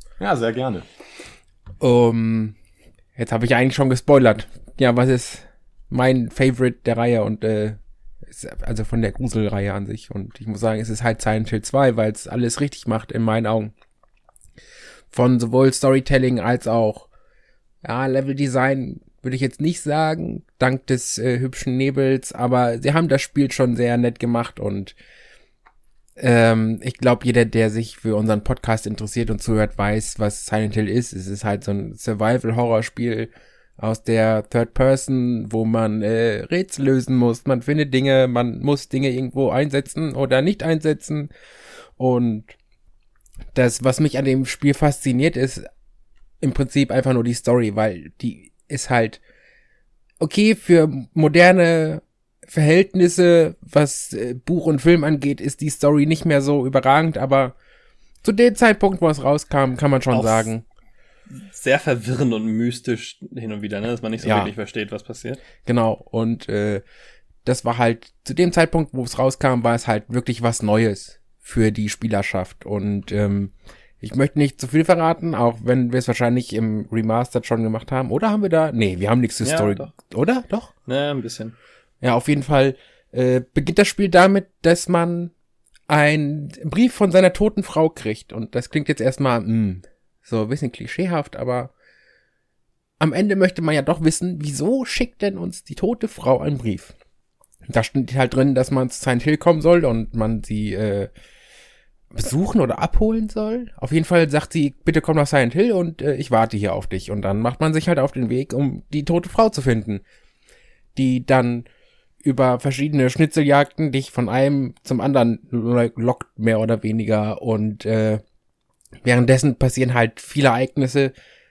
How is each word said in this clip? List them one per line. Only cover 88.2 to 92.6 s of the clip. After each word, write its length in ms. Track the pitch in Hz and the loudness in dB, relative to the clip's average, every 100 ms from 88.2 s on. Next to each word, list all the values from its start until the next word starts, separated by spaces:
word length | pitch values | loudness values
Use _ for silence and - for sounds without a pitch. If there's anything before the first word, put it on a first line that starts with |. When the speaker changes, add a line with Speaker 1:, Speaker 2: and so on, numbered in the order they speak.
| - | -8
Speaker 2:
Und 200 | 117 107 | -10 -6
das 160 | 120 - | -6 -4
klingt 180 | 156 147 | -4 -2
jetzt 140 | 147 | 0
erstmal, 380 | 120 - 135 117 | 0 0 0 0
hm, 420 | 104 113 104 92 - _ _ _ | 0 0 0 -4 -12 _ _ _
so 200 | - 113 | -6 -4
ein 60 | 110 | -2
bisschen 220 | 147 131 | -4 -6
klischeehaft, 640 | - - - 180 165 - - | -8 -10 -6 -4 -4 -6 -8
aber 360 | 123 123 123 _ _ _ _ _ _ _ _ _ | -6 -6 -6 _ _ _ _ _ _ _ _ _